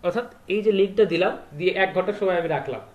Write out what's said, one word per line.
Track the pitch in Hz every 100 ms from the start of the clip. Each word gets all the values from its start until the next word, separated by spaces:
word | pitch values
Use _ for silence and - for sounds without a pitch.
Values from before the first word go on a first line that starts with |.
অর্থাৎ | 180 202 233 - -
এই | 202
যে | 208
লিঙ্কটা | 196 196 196
দিলাম, | 196 170 196 - - 147
দিয়ে | 180
এক | 190 190
ঘন্টা | 175 185
সময় | 202 190 175
আমি | 165
রাখলাম | 143 139 117 -